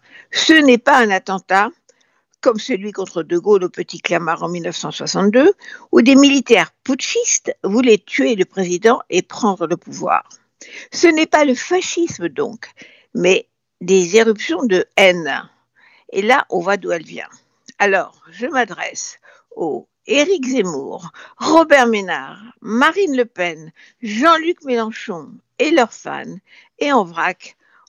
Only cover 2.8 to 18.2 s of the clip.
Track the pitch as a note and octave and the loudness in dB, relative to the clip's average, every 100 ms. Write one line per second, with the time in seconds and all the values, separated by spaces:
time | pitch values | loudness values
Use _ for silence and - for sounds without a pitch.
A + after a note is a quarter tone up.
2.8 | G#3 G3 F#3 - D#3 F3 E3+ G3+ F3+ - | -6 -10 -8 -8 -4 -2 2 2 0 -8
3.8 | F3 E3+ - E3+ E3 E3 E3+ F3 E3+ E3 | -12 -8 -4 -4 -4 -6 -6 -8 -8 -10
4.8 | - - - E3+ G3+ A3 D#4 - - - | -10 -10 -6 -2 2 4 4 2 -6 -20
5.8 | - - A#3+ C4+ C#4+ C#4 - G#3+ E3 _ | 0 4 6 8 6 4 0 0 -2 _
6.8 | - C4 - A#4 A#4+ - - - - G#3 | -6 -4 -4 -4 -2 -2 -4 -8 -2 0
7.8 | B3+ G#3 - - C4+ A3 F3+ - F3+ F3 | 4 2 2 -2 0 0 -2 -4 -4 0
8.8 | A3+ C4+ - F3 - - A3 F3+ E3 F3 | 2 0 -2 -4 -4 -4 -4 -2 -4 -6
9.8 | - C#3 F3 - - - _ _ - - | -8 -10 -4 -4 -4 -14 _ _ -20 -20
10.8 | - - E4+ D#4 D#4 D#4 D4 B3 - F4+ | -14 0 2 4 2 2 2 0 -2 -4
11.8 | - - E4+ - E3+ D3 C#3+ - - - | -2 -4 -4 -4 -8 -6 -8 -8 -20 -20
12.8 | - _ _ - F3 F#3+ - _ _ _ | -20 _ _ -2 0 0 -2 _ _ _
13.8 | F3+ F#3+ F3 G#3 A3+ G#3+ - D#4+ B3+ F#3 | 0 2 4 2 2 0 -4 -4 0 0
14.8 | - - G3 F3+ D3+ C3 - _ _ _ | 0 2 2 2 -2 -8 -10 _ _ _
15.8 | _ _ - - G#3 C4 - F#3 F3 G3+ | _ _ -10 -4 0 0 -2 -4 -4 -4
16.8 | F3+ E3+ D#3 E3 D#3 _ _ _ - - | -4 -8 -8 -16 -16 _ _ _ -18 -4
17.8 | G3+ F#3+ D#3 - | 0 0 -2 -12